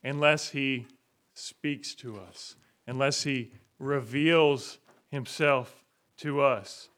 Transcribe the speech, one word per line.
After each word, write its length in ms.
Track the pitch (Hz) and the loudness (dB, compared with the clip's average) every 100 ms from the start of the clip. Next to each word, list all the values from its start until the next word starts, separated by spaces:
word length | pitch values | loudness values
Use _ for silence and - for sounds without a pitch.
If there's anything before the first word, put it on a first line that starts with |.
unless 460 | 131 143 147 151 - | -6 2 4 4 0
he 360 | 139 135 127 117 _ _ _ _ | -4 -2 -4 -8 _ _ _ _
speaks 580 | - - - 151 143 - - | -18 -18 -8 -6 -6 -10 -14
to 200 | 127 107 | -12 -14
us, 340 | 90 - - - _ _ - | -16 -18 -20 -20 _ _ -10
unless 380 | 127 139 139 | 0 0 2
he 260 | 147 135 120 - _ _ | -2 -4 -4 -14 _ _
reveals 960 | 135 143 117 131 156 165 151 139 - - _ _ _ | -4 -4 -2 0 4 6 6 4 -4 -16 _ _ _
himself 720 | 143 120 - 147 135 120 - _ _ _ _ | -10 -8 0 2 2 -2 -16 _ _ _ _
to 220 | 147 143 | -6 2
us. 480 | 139 117 95 - - | 2 2 -6 -18 -20